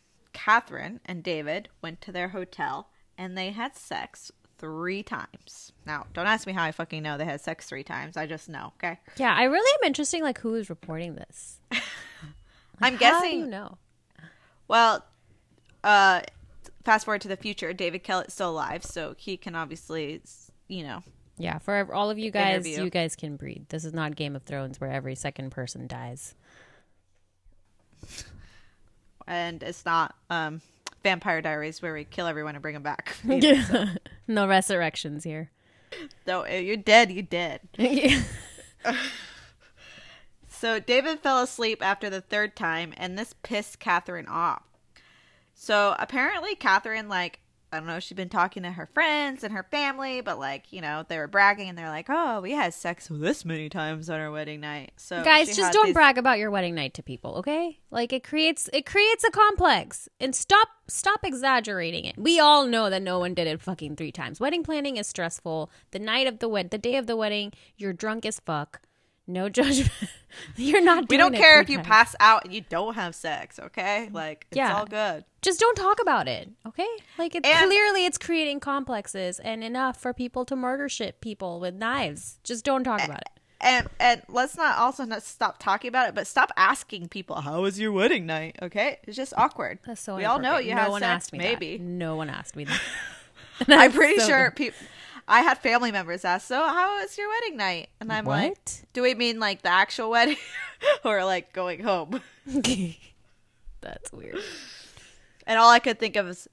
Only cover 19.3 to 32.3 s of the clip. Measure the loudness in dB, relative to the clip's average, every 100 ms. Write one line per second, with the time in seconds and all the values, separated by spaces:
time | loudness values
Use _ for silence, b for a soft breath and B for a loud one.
19.3 | -12 -10 -10 -10 -12 -12 -10 -8 -10 -16
20.3 | -20 _ _ -16 -14 -12 -14 -16 _ _
21.3 | -10 -8 -8 -4 -2 -2 -2 -2 -2 -4
22.3 | 0 0 0 -2 -6 -4 -2 -4 -6 -12
23.3 | -12 -12 -14 -12 -12 -8 -6 -6 -6 -8
24.3 | -8 -10 -10 -10 -10 -8 -6 -8 -8 -10
25.3 | -10 -12 -10 -10 -12 -14 -12 -14 -14 -18
26.3 | -20 b b b b b b _ _ _
27.3 | _ _ _ _ _ _ _ B B B
28.3 | B B B B B B _ _ -20 -10
29.3 | -6 -6 -8 -12 -10 -2 0 0 -6 -8
30.3 | -6 -6 -8 -16 b -18 -4 -2 0 0
31.3 | -2 -2 -4 -6 -8 -10 -10 -10 -6 -6